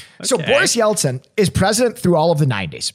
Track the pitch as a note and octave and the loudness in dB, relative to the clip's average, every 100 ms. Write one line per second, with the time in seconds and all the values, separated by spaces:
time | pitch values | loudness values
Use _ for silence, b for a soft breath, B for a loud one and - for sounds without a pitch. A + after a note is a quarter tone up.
0 | B B - A3+ C#3+ - - A#3 G#3+ G#3 | B B -4 -2 0 2 2 2 0 0
1 | C#3+ B2+ - - F3+ - F#3+ A3 A#3+ - | -2 -4 -6 -2 0 2 0 2 0 0
2 | F#3 E3 E3 D3+ C#3+ G2+ F2 C2 - | 0 2 2 2 0 -2 -6 -8 -12